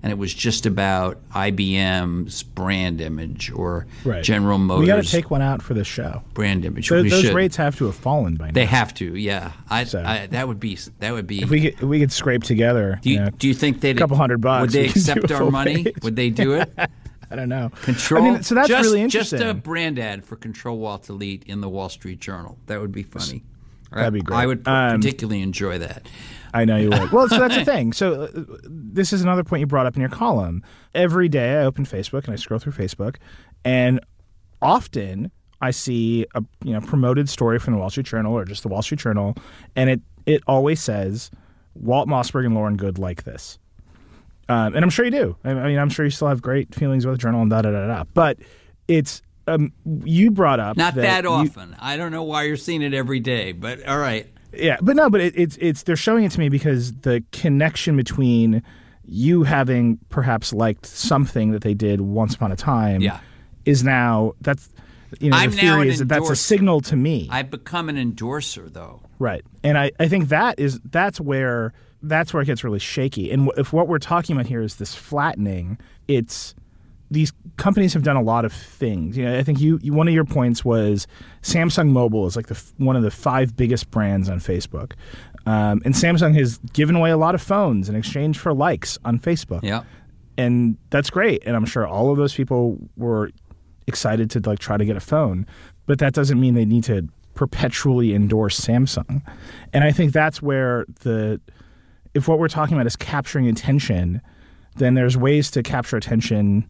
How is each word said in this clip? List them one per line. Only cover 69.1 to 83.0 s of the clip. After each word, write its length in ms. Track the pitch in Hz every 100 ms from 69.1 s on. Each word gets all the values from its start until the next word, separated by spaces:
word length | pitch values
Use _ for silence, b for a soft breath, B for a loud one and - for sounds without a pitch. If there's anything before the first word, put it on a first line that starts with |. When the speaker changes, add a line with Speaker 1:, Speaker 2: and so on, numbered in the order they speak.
| -
Speaker 2:
Right. 240 | 123 90 - -
And 140 | 147 147
I, 140 | 139 -
I 100 | 160
think 200 | 190 147
that 300 | 151 240 -
is, 180 | 139 123 120
that's 280 | 165 196 -
where, 520 | 143 135 131 120 113 b b b
that's 320 | 151 156 165
where 80 | 165
it 40 | 135
gets 160 | 123
really 140 | 123 101
shaky. 500 | - - 135 - 92
And 160 | 135 135
w-, 120 | -
if 120 | 131
what 160 | 160 165
we're 100 | 160
talking 340 | - 175 170 147
about 100 | 120
here 140 | 120
is 160 | 107 -
this 180 | 104
flattening, 840 | - - 143 147 - 101 92 87 110 b b -
it's, 460 | 135 117 - - - b b b b -
these 180 | 151 151 - - -
companies 340 | 196 196 185
have 100 | 160
done 140 | 143 139
a 60 |
lot 240 | 113 117 113
of 60 |
things. 640 | - - - 123 98 80 120
You 80 | 123
know, 120 | 123
I 40 |
think 180 | 135 139
you, 180 | 151 160
you, 100 | 139
one 160 | 147 165
of 60 |
your 100 | 160
points 400 | 156 143 123 117
was 420 | 123 113 104 101 - B B B
Samsung 480 | - 170 170 165 151
Mobile 360 | 131 120 110 92
is, 80 | 107
like, 100 | 110
the 80 |
f-, 180 | 107 - -
one 180 | 131
of 60 | 131